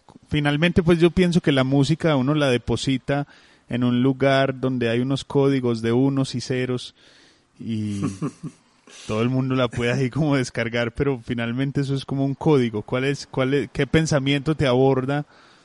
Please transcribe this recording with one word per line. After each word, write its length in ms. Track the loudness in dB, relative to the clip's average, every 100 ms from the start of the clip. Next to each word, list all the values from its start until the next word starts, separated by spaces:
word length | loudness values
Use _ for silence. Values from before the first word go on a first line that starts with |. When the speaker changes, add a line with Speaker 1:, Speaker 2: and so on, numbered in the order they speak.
| -20 -20 _
Speaker 1:
Finalmente, 520 | -2 0 2 2 2
pues, 160 | 2 4
yo 120 | 4
pienso 320 | 4 2 2
que 100 | 2
la 100 | 2
música 540 | 4 4 2 2 2 2
uno 180 | 2
la 140 | 2 2
deposita 800 | 0 0 -2 0 -2 -2 -4 -4 -12 _ _ -8
en 160 | -2
un 180 | 0 2
lugar 560 | 2 2 2 2 0 -2
donde 280 | -4 -2 0
hay 120 | 0
unos 240 | 0 -4
códigos 580 | -2 2 2 2 0 0
de 100 | 0
unos 420 | 2 2 0 -2
y 60 | -4
ceros 540 | -6 -4 -4 -6 -8 -18 _ _ _ _ _ -14
y 400 | -8 -6 -4 -4
Speaker 2:
<laughs> 1080 | -6 -6 -10 -10 -16 -18 _ _ -20 -16 -6
Speaker 1:
todo 160 | -2
el 60 | 0
mundo 260 | 0 0
la 140 | 0 -2
puede 240 | -2 -2
ahí 180 | 0 -2
como 240 | 0 0
descargar, 580 | 0 -2 -4 -4 -2 -4
pero 280 | -2 -2 -4
finalmente 580 | -6 -6 -4 -4 -2 -2
eso 120 | -2
es 100 | -4
como 200 | -4 -2 -2
un 80 |
código. 480 | -2 2 4 2 -2
¿Cuál 220 | -4 -2
es, 240 | -2 -4 -6
cuál 260 | -4 0
es, 160 | 0 -2
qué 140 | -4 0
pensamiento 720 | 0 2 0 0 0 0 0
te 100 | 2
aborda 580 | 4 4 2 0 -4 -6 -14 -20 _